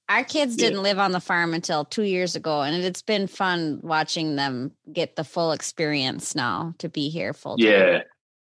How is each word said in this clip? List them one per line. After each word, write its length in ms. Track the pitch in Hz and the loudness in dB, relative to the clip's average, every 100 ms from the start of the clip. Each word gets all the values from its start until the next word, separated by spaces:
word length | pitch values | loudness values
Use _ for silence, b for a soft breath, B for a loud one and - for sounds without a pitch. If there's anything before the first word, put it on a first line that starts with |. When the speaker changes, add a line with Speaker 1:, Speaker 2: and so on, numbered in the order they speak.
| - | 0
Speaker 1:
Our 160 | 214 | 0
kids 320 | 269 302 277 220 | 2 0 0 2
Speaker 2:
Yeah. 120 | 226 | 0
Speaker 1:
didn't 140 | 196 | 2
live 160 | 196 196 | 0 2
on 120 | 196 | 2
the 80 | 185 | 0
farm 340 | - 175 170 | 0 0 2
until 300 | 165 - 156 | -2 -2 -2
two 200 | 151 - | -2 -2
years 300 | 208 180 180 | 0 2 0
ago, 280 | 165 160 151 | -2 -2 0
and 200 | 139 175 | 0 0
it's 200 | 185 180 | -2 -4
been 260 | - 214 190 | -2 -2 -2
fun 540 | - 190 175 160 143 | -2 0 0 -2 -4
watching 540 | 165 156 156 175 160 143 | -2 0 0 -2 -2 -2
them 340 | 139 127 135 - - | -2 -2 -6 -10 -10
get 240 | 165 160 - | -6 -4 -6
the 80 | 151 | -6
full 260 | 180 165 | -2 0
experience 840 | 147 - - 156 147 131 - - | -2 -6 -4 -2 0 -2 -4 -6
now 420 | 151 120 92 165 170 | -2 -2 -2 -4 -6
to 100 | 165 | -8
be 220 | 151 143 | -4 -4
here 240 | 165 98 | -4 -6
full 240 | - - 117 | -6 -6 2
time. 80 | 110 | 6
Speaker 2:
Yeah, 340 | 101 92 87 - _ _ _ _ | 8 6 4 0 _ _ _ _